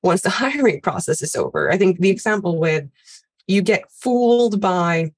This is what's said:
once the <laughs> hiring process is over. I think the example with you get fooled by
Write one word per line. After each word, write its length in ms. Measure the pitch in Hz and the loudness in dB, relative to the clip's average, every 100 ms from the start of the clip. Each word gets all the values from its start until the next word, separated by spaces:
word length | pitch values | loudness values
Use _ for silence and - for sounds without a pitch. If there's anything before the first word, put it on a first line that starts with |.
once 200 | 180 180 | 2 0
the 80 | 196 | 0
<laughs> 120 | - | -2
hiring 380 | 269 285 254 143 | -4 2 2 2
process 420 | - 156 - 156 | -4 -4 -4 -4
is 140 | 127 - | -4 -4
over. 340 | 73 78 73 | -4 -2 0
I 80 | 180 | 2
think 220 | 190 175 | 2 2
the 100 | 190 | 0
example 480 | 190 226 208 180 165 | 0 -2 -2 -2 -2
with 300 | 165 156 139 _ _ - _ _ - | 0 -2 -6 _ _ -20 _ _ -2
you 160 | 196 | 0
get 280 | 202 226 - | 2 -2 -4
fooled 680 | - 262 247 240 240 240 202 | -8 -2 2 4 4 2 0
by 520 | 196 180 170 165 165 | 0 0 0 0 -4